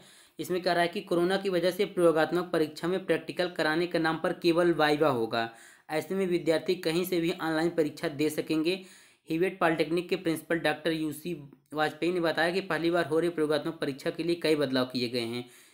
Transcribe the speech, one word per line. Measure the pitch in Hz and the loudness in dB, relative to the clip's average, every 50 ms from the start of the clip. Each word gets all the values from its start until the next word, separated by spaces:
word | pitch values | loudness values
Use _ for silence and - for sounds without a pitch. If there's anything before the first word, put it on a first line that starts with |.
| - - - - - _ _ - | -14 -20 -20 -20 -20 _ _ -10
इसमें | 147 147 180 180 | -6 -4 -4 -2
कह | 180 185 | 0 0
रहा | 170 170 | 2 2
है | 175 170 | 2 0
कि | - 208 | -2 -4
कोरोना | - - 180 170 175 180 196 | -4 0 0 2 2 2 2
की | 190 196 196 | 0 0 0
वजह | 180 170 170 185 | 0 2 2 0
से | 175 190 202 | 0 0 -2
प्रयोगात्मक | - - 185 170 170 151 160 156 151 165 175 175 - | -2 2 4 4 6 6 6 2 2 0 -2 -2 0
परीक्षा | - 160 156 147 - - - 170 | 0 0 0 0 -4 -6 -4 -2
में | 185 190 190 | -2 -2 0
प्रैक्टिकल | - 160 156 - - 143 - 180 175 | 0 -2 0 -2 -6 -4 -4 -4 -2
कराने | 180 - 156 156 156 170 175 | -2 0 0 2 2 2 0
के | 175 - 185 | 0 0 0
नाम | 160 160 160 156 | 0 0 0 0
पर | - 180 170 - | -2 -2 -2 2
केवल | - 170 160 170 175 175 165 | 2 2 4 4 4 4 4
वाइवा | 151 151 151 151 147 156 147 | 4 4 4 4 4 4 4
होगा। | 131 117 113 113 117 117 113 117 - - - - - - _ - | 2 2 0 -2 -2 -2 -2 -4 -6 -14 -20 -20 -20 -20 _ -6
ऐसे | 156 156 151 - 190 | -4 -4 -4 -2 -2
में | 196 196 | -2 0
विद्यार्थी | 175 175 165 151 160 160 156 - - 185 | 0 0 0 2 2 2 2 2 -2 -2
कहीं | 185 - 160 160 180 180 | -2 0 -2 0 0 0
से | 185 185 170 | 0 0 0
भी | 165 170 | 0 0
ऑनलाइन | 180 - 160 160 160 156 165 170 | -2 -2 -2 -2 0 0 0 0
परीक्षा | 165 170 151 147 151 - - 160 | 2 0 0 0 -2 -4 -6 -4
दे | 147 135 151 151 | -2 0 -2 0
सकेंगे। | 151 165 131 - 156 156 156 175 190 190 190 - - - - - _ _ _ - | 0 -2 -2 -2 0 0 0 0 -2 -4 -6 -16 -20 -20 -20 -20 _ _ _ -4
हिवेट | 160 165 185 190 190 190 | -2 0 0 0 0 0
पॉलिटेक्निक | 175 165 160 156 156 151 165 180 175 - | 0 2 2 2 0 0 0 -2 -2 -2
के | 190 180 | -4 -2
प्रिंसिपल | - 165 160 156 - - 170 165 | 0 -2 -2 -2 -2 -2 -2 0
डॉक्टर | - 151 151 151 - 170 | 2 0 0 0 -2 -2
यूसी | 160 160 156 151 135 - - 175 170 147 139 139 - _ _ - 147 | -2 -2 -2 -4 -6 -6 -8 -8 -8 -10 -12 -18 -20 _ _ -8 -2
वाजपेयी | 151 156 151 151 - 165 175 | 0 0 0 0 -2 -2 0
ने | 185 175 | 0 0
बताया | 165 160 156 156 160 180 | 0 0 2 2 0 0
कि | 180 190 190 | 0 -2 -2
पहली | 190 160 151 165 170 | -2 -2 0 0 2
बार | 175 175 165 | 2 2 0
हो | 139 156 160 | 2 0 0
रही | 170 170 | 0 0
प्रयोगात्मक | 170 165 151 147 156 143 156 165 156 - | 0 0 0 2 2 0 0 -2 -6 -4
परीक्षा | 156 143 135 139 - 170 | -4 -6 -6 -4 -4 -6
के | 165 - | -4 -4
लिए | 160 170 170 170 | -2 -2 -2 0
कई | - 156 160 | 2 2 2
बदलाव | 147 143 127 131 131 123 | 2 2 0 2 0 0
किए | 123 - 123 123 120 | 0 -2 -4 -4 -2
गए | 127 120 117 | -2 -4 -4
हैं। | 113 120 123 123 - - - - - | -4 -4 -6 -8 -10 -14 -20 -20 -20